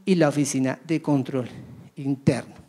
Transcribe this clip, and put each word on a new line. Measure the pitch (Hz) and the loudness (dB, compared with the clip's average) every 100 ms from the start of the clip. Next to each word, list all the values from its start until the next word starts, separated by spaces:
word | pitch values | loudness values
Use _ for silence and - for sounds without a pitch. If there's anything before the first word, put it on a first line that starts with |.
| - | 0
y | 185 | 4
la | 151 | 4
oficina | 139 143 135 131 127 - | 2 0 0 -2 -2 -4
de | 156 | -4
control | 156 147 127 135 110 - - - - - | 2 0 0 -4 -6 -10 -18 -20 -20 -8
interno | 139 135 - 127 - - | -4 0 2 0 -4 -18